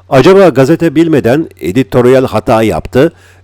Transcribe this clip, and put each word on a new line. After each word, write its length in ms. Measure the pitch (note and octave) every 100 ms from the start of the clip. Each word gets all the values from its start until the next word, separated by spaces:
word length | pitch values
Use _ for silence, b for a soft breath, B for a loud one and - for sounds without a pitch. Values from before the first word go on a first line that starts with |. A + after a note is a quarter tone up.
| _
acaba 400 | C#3 C3+ F#3+ F#3
gazete 460 | C3+ C3 E3 E3
bilmeden 540 | D3 E3 D3 A2+ C#3+ E3 -
editoryal 640 | C2 G#2 C3 B2+ B2 C3 C3
hata 360 | A2 - A2+
yaptı 500 | A2 D#2+ - B2 D#3+ b b b